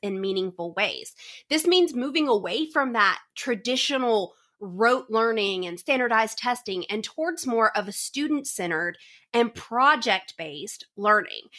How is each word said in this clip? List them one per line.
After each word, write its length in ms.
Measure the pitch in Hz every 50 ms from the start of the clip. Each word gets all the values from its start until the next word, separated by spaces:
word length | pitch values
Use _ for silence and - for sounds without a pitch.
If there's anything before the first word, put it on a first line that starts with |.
| -
in 180 | 202 196 190
meaningful 520 | 196 196 190 190 185 185 175 175 170 170 170
ways. 420 | 190 208 165 82 - - - - - - - - - - -
This 160 | 285 311 311
means 300 | 349 359 370 349 339 -
moving 320 | 240 247 294 262 320 302
away 400 | 277 233 202 190 202 196 269 311
from 260 | 311 - 311 269 254 233
that 260 | 226 202 190 - - - _ -
traditional 1000 | - - 269 240 196 190 233 254 254 - - 285 262 254 240 226 208 185 - - _ _ _ _ -
rote 500 | 208 190 175 185 226 233 254 262 - -
learning 560 | 220 220 226 233 226 220 202 196 190 185 180
and 140 | 175 170 175
standardized 580 | - - 277 254 247 233 233 220 226 214 -
testing 480 | - - 247 247 240 - - 190 180 -
and 160 | - 202 220 214
towards 440 | - - - 311 349 330 330 -
more 280 | 262 233 226 220 208 -
of 120 | 208 190
a 40 | 202
student-centered 1080 | 196 - - - - 277 294 302 302 285 - - - - 185 170 165 156 170 175 175 - - - - - _ _ -
and 220 | 233 240 226 -
project-based 1300 | - - - 226 240 262 285 302 254 226 247 196 185 - - - - 165 156 147 151 190 220 - - - _ _
learning. 460 | - 202 208 214 208 185 - 53 53 - - -